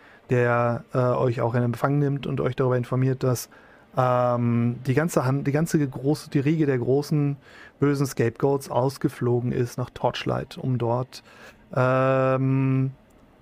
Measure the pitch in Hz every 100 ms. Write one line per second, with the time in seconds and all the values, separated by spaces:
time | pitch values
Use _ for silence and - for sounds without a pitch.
0 | - - - 123 120 120 120 120 - 131
1 | 123 131 131 120 120 123 120 113 143 143
2 | 143 139 139 135 131 123 131 127 123 127
3 | 131 131 131 120 - - - - - -
4 | 127 123 123 120 120 117 117 123 127 131
5 | 170 - 127 139 139 147 165 170 143 127
6 | 135 151 - 147 135 160 143 131 117 139
7 | 147 151 143 139 - - - - 139 143
8 | 135 - 117 - 139 139 - 127 135 135
9 | 147 - 120 120 123 131 120 - 123 -
10 | 127 - 135 123 135 - 143 123 120 120
11 | 127 - - - - - - - 127 131
12 | 131 135 131 131 135 135 135 131 135 135
13 | _ - - _